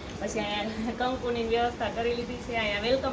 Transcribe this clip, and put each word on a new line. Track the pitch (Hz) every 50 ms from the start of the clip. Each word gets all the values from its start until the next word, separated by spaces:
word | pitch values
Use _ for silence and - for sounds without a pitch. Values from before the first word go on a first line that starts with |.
| - - - -
પછી | - 214 - 220
અહીંયા | 208 208 208 208 208 220 214 220 220 240 226 -
કંકુની | 254 254 254 262 240 247 233 233 226
વ્યવસ્થા | 226 226 233 240 240 233 - 240 208
કરી | 196 226 233 240 240
લીધી | 240 240 226 247
છે, | 247 - - 240
અહીંયા | 233 220 208 202 202
વેલકમ | 208 233 262 269 269 269